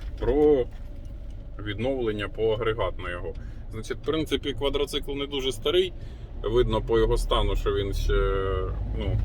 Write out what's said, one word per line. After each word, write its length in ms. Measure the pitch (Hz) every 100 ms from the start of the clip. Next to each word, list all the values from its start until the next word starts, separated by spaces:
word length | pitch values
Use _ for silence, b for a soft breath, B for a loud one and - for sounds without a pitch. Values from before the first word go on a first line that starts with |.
| B -
про 460 | 110 139 151 143 120 - - - - - - - - - 104
відновлення 640 | 101 123 135 117 107 101
по 260 | - 110
агрегат 460 | 110 110 110 92 87
на 100 | 90
його. 240 | 87 87 80 B B B
Значить, 260 | 110 - 123
в 80 | -
принципі, 480 | 156 147 139 147
квадроцикл 580 | 117 139 139 143 147 -
не 140 | 143 143
дуже 260 | 143 131
старий. 420 | - 147 175 185 - B B B -
Видно 380 | 104 117 117 110
по 180 | 107 113
його 180 | 110 117
стану, 380 | - 120 101 95
що 180 | 110
він 200 | 101 98
ще, 200 | 98 - 101 98 98 95 95 95 98 - 110
ну, 200 | 107 110